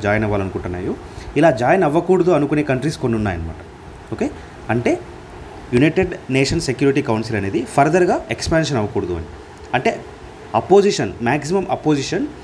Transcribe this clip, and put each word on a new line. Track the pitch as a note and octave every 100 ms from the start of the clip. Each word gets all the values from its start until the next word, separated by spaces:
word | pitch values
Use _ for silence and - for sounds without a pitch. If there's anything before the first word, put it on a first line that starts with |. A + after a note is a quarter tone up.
| G#2
జాయిన్ | G#2+ G#2+
అవ్వాలనుకుంటున్నాయో, | G2+ F#2+ F2+ F2+ F2+ A2 A3+ - - - C#3+
ఇలా | D#3+ A#2+
జాయిన్ | B2 F#3+ D#3
అవ్వకూడదు | E3 E3+ F#3 E3+ D#3
అనుకునే | D3 D3+ D3
countries | B2+ D3 -
కొన్ని | B2+ A2+
ఉన్నాయన్నమాట. | G#2 E2+ D#2+ D#2+ - - - - - A#2
ఓకే, | C#4+ - - - -
అంటే | A#2 B3 F4 - - - - - - - B2
United | D#3 F#3 F3+ - - C3+
Nations | C#3 D#3+ E3
Security | A2+ C#3 C#3+ C3+
Council | A2 A2 G#2+
అనేది | G2 C#3+ -
ఫర్దర్గా | - D3 F3+ F3 C4 - -
expansion | - D#3+ C#3+ B2+
అవ్వకూడదు | G#2 G2+ F2+ E2+
అని. | D#2+ - - - - B2
అంటే | A3+ - - - - - - A2
opposition, | - G3+ G3+ E3+ G#2 F2 A#2+
maximum | D3 D3 F#3+ F#3
opposition | B2+ D3+ C#3+ B2+ F3 D4+ -